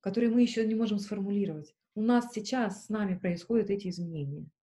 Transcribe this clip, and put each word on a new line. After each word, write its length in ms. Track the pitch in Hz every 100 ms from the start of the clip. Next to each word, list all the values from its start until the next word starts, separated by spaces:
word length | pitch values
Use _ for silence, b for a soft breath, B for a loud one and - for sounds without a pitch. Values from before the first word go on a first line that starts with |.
которые 300 | 202 202 233
мы 120 | 233
ещё 220 | 240 226 220
не 80 |
можем 240 | 220 220 208
сформулировать, 760 | - 208 196 202 190 156 151 _ _
у 80 | -
нас 300 | 220 240 240
сейчас 540 | - 208 262 220 190 -
с 20 |
нами 280 | 214 208 180
происходят 540 | 185 170 - 226 202
эти 180 | 202 185
изменения. 580 | 170 170 160 143 147 156 _